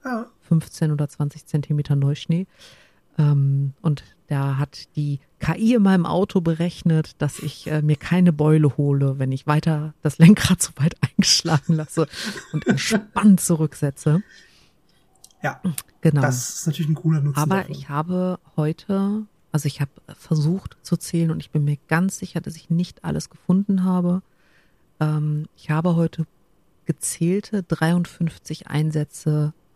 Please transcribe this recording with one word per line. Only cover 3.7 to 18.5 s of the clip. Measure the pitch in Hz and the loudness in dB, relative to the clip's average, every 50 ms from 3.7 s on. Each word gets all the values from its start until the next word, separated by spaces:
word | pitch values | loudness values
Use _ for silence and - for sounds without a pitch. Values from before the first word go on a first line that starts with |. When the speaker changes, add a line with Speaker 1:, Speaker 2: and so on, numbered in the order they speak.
| 135 _ | -6 _
Speaker 2:
und | - 156 147 139 - - _ _ _ - | -2 -2 -2 -2 -6 -14 _ _ _ -6
da | 147 139 139 139 139 | -4 -2 -2 -2 -2
hat | 135 147 - - - - - _ | -2 -4 -4 -8 -12 -20 -10 _
die | 147 147 143 143 135 _ _ _ - | -6 -4 -4 -4 -6 _ _ _ -6
K | - - 160 | -4 -4 -2
I | 180 220 220 254 | 0 2 2 4
in | 233 | 4
meinem | 196 196 190 185 165 | 4 4 4 4 2
Auto | - 165 175 202 - - 190 | 2 0 0 0 0 0 0
berechnet, | 165 165 160 156 170 175 - - - 170 160 156 151 - - - | 0 0 0 0 -2 -4 -4 -2 0 2 2 2 0 -2 -4 -4
dass | 147 143 - - | -4 -4 -4 -6
ich, | - 147 - - - | -8 -10 -10 -10 -8
äh, | 147 151 151 | -4 -2 0
mir | 151 151 151 | 0 0 0
keine | - - - 175 185 180 175 | 0 -2 0 2 4 4 4
Beule | 156 147 151 151 156 156 151 143 - - | 4 4 4 4 6 6 4 4 2 2
hole, | 143 143 139 139 139 135 135 139 | 0 0 2 2 0 0 0 -2
wenn | 135 131 | -2 -4
ich | 131 135 - | -4 -2 0
weiter | 147 147 151 - 165 156 151 151 156 - _ | 0 0 2 2 0 0 -2 -4 -6 -8 _
das | - 156 - - | -4 -2 4 8
Lenkrad | 165 170 208 - - - 185 - | 8 8 8 8 4 2 0 0
so | - - - | 0 -4 -4
weit | - 135 170 - - | -2 -2 -2 0 -2
<laughs> | |
eingeschlagen | - - - - - - - - - 170 160 147 - - 165 | -4 -2 0 0 2 2 2 0 2 2 0 0 2 0 0
lasse | 156 151 - - 160 160 - - - - 214 202 - - - | 0 -2 -4 -2 -2 -2 -2 -4 -8 -10 -10 -10 -12 -10 -8
und | - 151 - | -8 -4 -2
entspannt | - 208 139 - - 220 208 214 - - - 208 214 190 175 | 0 -2 0 0 -2 -2 -2 -2 -4 0 4 6 6 6 6
zurücksetze. | - - 175 151 160 147 - - 151 143 139 - - 156 147 180 208 - - - - _ _ _ _ _ _ _ _ _ _ _ _ _ _ _ - - _ _ | 4 0 0 0 0 -2 -4 -4 -6 -4 -4 -2 0 0 0 0 0 -4 -12 -20 -20 _ _ _ _ _ _ _ _ _ _ _ _ _ _ _ -20 -20 _ _
Speaker 1:
Ja. | - 143 - - - 185 143 - - _ _ _ | -8 -8 -8 -6 -6 -6 -6 -6 -10 _ _ _
Speaker 2:
Genau. | - 165 143 143 | 0 2 2 2
Speaker 1:
Das | 143 139 127 123 120 - - - | 2 0 0 -2 -4 -8 -10 -6
ist | - | -6
natürlich | 165 147 - 165 147 | -4 -4 -2 -2 -2
ein | 156 | -2
cooler | 143 - 160 160 151 | 0 0 0 0 0
Nutzen | 139 147 135 143 | 0 -2 0 0
Speaker 2:
Aber | 151 160 190 196 | 0 0 0 0
Speaker 1:
davon. | 180 - 147 | -2 -4 -10
Speaker 2:
ich | 139 139 - | -12 -10 -8
habe | 143 147 156 175 180 180 180 185 180 - _ _ | -6 -6 -4 -2 -2 -2 -2 -2 -4 -6 _ _